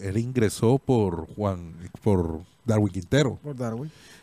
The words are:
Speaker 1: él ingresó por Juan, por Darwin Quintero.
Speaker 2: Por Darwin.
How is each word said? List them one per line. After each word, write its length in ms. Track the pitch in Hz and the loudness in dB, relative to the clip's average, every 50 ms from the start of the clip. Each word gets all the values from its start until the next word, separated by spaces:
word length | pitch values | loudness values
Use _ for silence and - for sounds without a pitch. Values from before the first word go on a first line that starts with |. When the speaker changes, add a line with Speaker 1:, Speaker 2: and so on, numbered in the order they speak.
| 95 | -8
Speaker 1:
él 160 | 98 95 113 | -4 -2 -2
ingresó 600 | 117 123 127 123 110 95 - - 117 113 131 139 | -2 0 0 2 2 2 2 2 2 2 2 2
por 480 | - - 131 113 104 92 85 80 80 - - | 2 2 2 4 4 2 0 -4 -8 -10 -6
Juan, 400 | 104 104 98 95 87 85 82 85 82 90 92 - - - | -2 -2 -2 -2 -2 -8 -12 -14 -14 -16 -16 -14 -2 0
por 380 | 110 101 90 85 82 80 80 90 _ _ _ - | 2 4 4 2 0 -2 -6 -10 _ _ _ -2
Darwin 280 | 113 110 107 104 98 95 | 0 2 2 2 2 0
Quintero. 460 | 98 85 - 131 139 151 123 - - - | -4 -4 0 2 2 2 2 -2 -6 -10
Speaker 2:
Por 140 | 147 139 | -12 -10
Darwin. 340 | 120 127 113 110 117 147 160 - - - - - - | -8 -6 -6 -6 -6 -10 -12 -14 -18 -20 -20 -20 -20